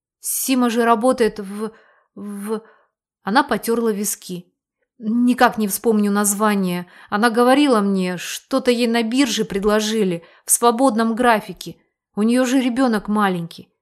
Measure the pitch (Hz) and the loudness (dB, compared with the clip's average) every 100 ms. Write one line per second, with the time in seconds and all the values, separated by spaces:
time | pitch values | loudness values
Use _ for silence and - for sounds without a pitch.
0 | _ _ - - - 254 240 233 233 233 | _ _ -8 -6 -2 0 2 2 2 4
1 | 254 254 214 214 196 202 214 - _ _ | 2 2 0 -2 -10 -10 -10 -12 _ _
2 | _ - 202 202 208 214 - _ _ _ | _ -16 -14 -12 -8 -8 -10 _ _ _
3 | _ _ - 247 294 208 - 226 226 196 | _ _ -2 0 0 -2 -2 0 0 -2
4 | 202 - - 180 - _ _ _ _ - | -4 -8 -10 -14 -14 _ _ _ _ -10
5 | 220 240 247 247 240 220 214 - 233 214 | -4 0 2 4 2 2 -4 -2 0 2
6 | 208 202 202 202 214 202 185 175 175 - | 2 0 -2 0 0 0 -2 -4 -8 -18
7 | - 208 240 226 247 277 294 220 202 190 | -8 -2 0 2 4 4 4 2 2 0
8 | 185 175 - - - 269 254 240 240 233 | -2 -6 -8 -12 -4 0 2 2 2 0
9 | 226 254 269 214 214 196 208 214 214 226 | 0 0 0 -2 -4 -2 0 0 0 0
10 | 190 170 - _ - - 240 233 269 214 | 0 -2 -8 _ -4 0 2 4 2 2
11 | 226 226 247 214 - 170 175 - _ _ | -2 0 2 2 -2 -14 -16 -18 _ _
12 | _ - 220 247 254 262 247 233 262 214 | _ -2 0 2 2 2 0 0 0 0
13 | 208 208 202 175 165 - - _ | -2 0 0 -2 -6 -14 -20 _